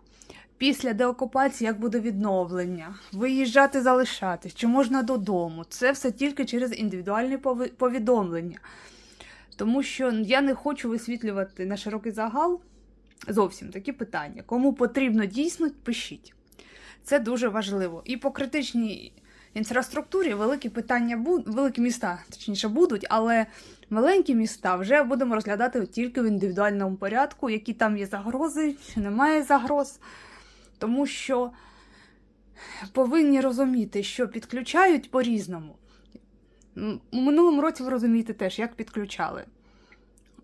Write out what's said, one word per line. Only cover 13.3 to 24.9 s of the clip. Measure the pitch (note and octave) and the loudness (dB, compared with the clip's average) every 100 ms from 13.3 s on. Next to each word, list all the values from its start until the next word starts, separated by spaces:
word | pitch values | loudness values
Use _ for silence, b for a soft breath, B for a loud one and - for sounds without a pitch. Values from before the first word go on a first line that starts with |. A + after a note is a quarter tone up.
| G#3+ F#3+ - - | 2 2 0 -12
такі | F#3+ G3 | -10 -10
питання. | - A3 E3 D3 - - | -8 -8 -6 -8 -12 -4
Кому | A#3+ C4+ | 0 2
потрібно | C4+ B3 A#3+ C4 A3 G3+ | 2 0 2 2 2 0
дійсно – | G#3+ D#4+ E4+ D#4+ - | -2 -4 0 -2 -2
пишіть. | - A#3 - D3 - _ _ B B B B B | -6 -6 -8 -14 -20 _ _ B B B B B
Це | - C#4+ | 0 0
дуже | A3+ A#3+ A#3+ | 2 0 0
важливо. | G#3 G3 G3 F#3 E3 - | -2 -2 -2 -4 -6 -8
І | A#3+ | -6
по | C#4 | -4
критичній | C#4 C4+ D4+ B3+ A#3 A3+ - - - b b b G#3+ | -4 -4 -4 -2 -2 -4 -6 -14 -20 b b b -8
інфраструктурі | G#3+ B3 B3 C#4+ D4 F#4+ F4 | -2 -2 -2 -6 -4 0 0
великі | G3+ G#3+ C#4+ A#3+ | 0 0 -2 -4
питання | A#3+ A3+ B3 A#3 A#3 | -8 -2 0 0 -2
бу-, | B3 F4+ A3+ | 0 0 0
великі | A3 C#4 A#3 | 0 0 2
міста, | A#3+ A#3+ G3+ F3 - | 0 0 -4 -6 -12
точніше, | - - G3+ A3 | -12 -6 -4 -2
будуть, | A3+ F4+ G#3 - | 2 2 2 0
але | A3+ A3+ A#3 A3 B B B - | 2 4 2 2 B B B -4
маленькі | G#3+ C4+ G4 - A#3 | 2 4 4 4 2
міста | A3 - F#3+ F3+ | 0 -2 -2 0
вже | F#3+ | 4